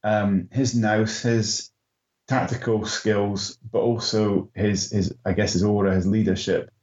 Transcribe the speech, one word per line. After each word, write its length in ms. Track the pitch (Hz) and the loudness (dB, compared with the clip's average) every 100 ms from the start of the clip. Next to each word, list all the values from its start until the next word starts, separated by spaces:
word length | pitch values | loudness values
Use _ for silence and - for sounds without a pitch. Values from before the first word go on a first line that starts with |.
um, 460 | 107 107 101 98 87 | 0 0 2 0 -2
his 240 | 127 127 | -2 0
nous, 480 | 120 110 107 110 - | 2 2 2 0 -2
his 480 | 120 113 107 - - _ _ _ _ _ - | 0 0 0 -4 -8 _ _ _ _ _ -4
tactical 580 | 131 - 117 - 110 | -2 -2 -4 -2 -2
skills, 760 | 110 - 110 104 101 98 - - 110 | -2 -4 0 0 0 -2 -6 -10 -6
but 80 | 113 | -2
also 720 | 120 113 - 110 104 98 - | 0 0 0 0 2 0 -2
his, 360 | - 104 98 - | -2 0 0 -2
his, 240 | 107 85 - | -2 -2 -2
I 80 | - | -4
guess, 200 | 92 98 | 0 0
his 100 | 90 | 2
aura, 300 | 104 104 98 | 2 2 2
his 120 | 95 90 | 2 2
leadership 640 | 107 95 98 - 82 - _ | 2 2 0 0 -2 -4 _